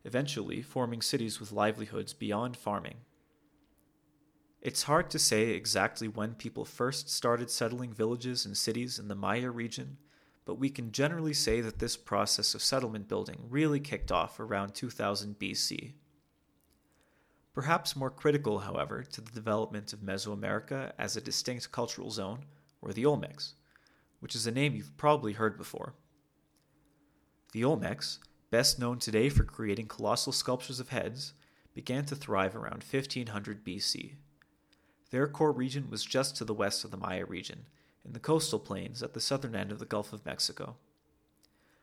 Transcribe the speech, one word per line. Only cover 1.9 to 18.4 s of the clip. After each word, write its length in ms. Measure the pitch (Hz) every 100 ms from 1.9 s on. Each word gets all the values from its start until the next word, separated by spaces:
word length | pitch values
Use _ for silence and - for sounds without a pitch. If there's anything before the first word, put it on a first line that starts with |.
| 101 98
beyond 420 | - 107 104 123 120
farming. 420 | - 101 - - - _ _ _ _ _ _ _ _ _ _ _ _ _ _ _
It's 220 | 127 -
hard 260 | - 156 175
to 80 | 156
say 320 | - 110 117
exactly 580 | 92 117 98 104 - 113
when 280 | 107 107 117
people 300 | 120 113 110
first 440 | - 123 135 -
started 400 | - 123 120 123
settling 440 | - 117 123 123
villages 520 | 107 110 120 127 123 101
and 100 | 101
cities 440 | - 113 123 123
in 80 | 101
the 80 | 98
Maya 340 | 95 113 127
region, 480 | 117 117 - 131 139 _ _ _ _ -
but 100 | -
we 120 | 135
can 240 | 139 117
generally 400 | 107 147 170 156
say 260 | 143 - 113
that 180 | 113 107
this 200 | 117 -
process 580 | - 101 101 - 113 -
of 80 |
settlement 460 | - 135 123 107 101
building 280 | 98 - - 117
really 320 | 135 156 143
kicked 320 | 143 117 -
off 260 | 90 - -
around 340 | 110 101 101
two 160 | - 123
thousand 480 | - 104 104 104 101
B 160 | 98
C. 400 | - - - 120 - _ _ _ _ _ _ _ _ _ _ _ _ _ _ _
Perhaps 440 | - 135 165 - 139
more 120 | 131
critical, 500 | - 156 147